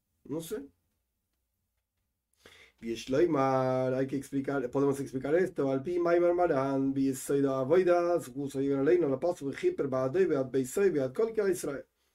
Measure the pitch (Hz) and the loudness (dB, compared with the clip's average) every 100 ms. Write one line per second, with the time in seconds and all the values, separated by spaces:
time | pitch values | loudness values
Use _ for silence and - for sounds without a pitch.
0 | _ _ - 156 165 214 277 _ _ _ | _ _ -10 -10 -8 -10 -12 _ _ _
1 | _ _ _ _ _ _ _ _ _ _ | _ _ _ _ _ _ _ _ _ _
2 | _ _ _ _ - - - _ 113 113 | _ _ _ _ -20 -20 -20 _ -8 -6
3 | 127 131 170 143 135 131 131 131 131 127 | -2 2 2 2 2 2 2 0 0 -2
4 | 135 139 - 139 139 139 123 139 139 135 | -2 -4 -6 -6 -2 -4 -2 0 0 0
5 | 123 131 135 165 180 - 139 135 135 175 | -4 -6 0 0 0 0 0 -2 -2 -2
6 | 170 175 175 175 175 139 139 135 135 135 | 2 4 4 4 2 2 0 0 0 0
7 | 135 131 - 143 139 135 131 180 180 175 | 0 -2 -2 0 2 0 2 4 4 2
8 | 175 170 123 127 139 135 139 139 139 180 | 2 0 -2 -8 -6 -2 0 2 4 4
9 | 147 131 175 175 139 127 180 180 139 131 | 2 0 -2 -2 -6 -2 -2 0 -2 0
10 | 131 175 180 143 127 135 127 - 196 151 | 0 2 2 0 0 -2 -2 0 2 2
11 | 131 131 226 220 196 175 151 139 - _ | -2 -2 -2 0 -2 -2 -4 -8 -12 _
12 | _ | _